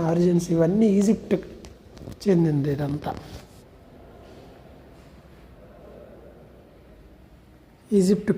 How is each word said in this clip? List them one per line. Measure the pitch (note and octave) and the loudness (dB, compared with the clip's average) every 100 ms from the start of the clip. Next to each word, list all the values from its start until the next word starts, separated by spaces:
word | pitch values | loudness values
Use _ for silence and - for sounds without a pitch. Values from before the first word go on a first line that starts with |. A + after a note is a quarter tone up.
| E3 | 0
ఆరిజిన్స్ | E3+ F3 F3 F3 E3 | 2 2 2 2 0
ఇవన్నీ | E3 G3+ A3 G3 | 2 2 2 4
ఈజిప్ట్కి | G3+ A3 - F#3+ - - - - - - - - | 2 0 -2 -6 -6 -18 -20 -20 -20 -20 -18 -6
చెందింది | G3+ F3 E3 D3 D3 C#3+ | 0 2 2 0 -2 -2
ఇదంతా. | C#3+ D3 D3 - - - - - - - - - - - - - - - - - - - - - - - - - - - - - - - - - - - - - - - - - - - - - - - - G3+ | -4 -6 -8 -10 -14 -18 -20 -20 -20 -20 -20 -20 -20 -20 -20 -20 -20 -20 -20 -20 -20 -20 -20 -20 -20 -20 -20 -20 -20 -20 -20 -20 -20 -20 -20 -20 -20 -20 -20 -20 -20 -20 -20 -20 -20 -20 -20 -20 -20 -20 -2 2
ఈజిప్ట్ | F#3 G#3 - | 4 2 0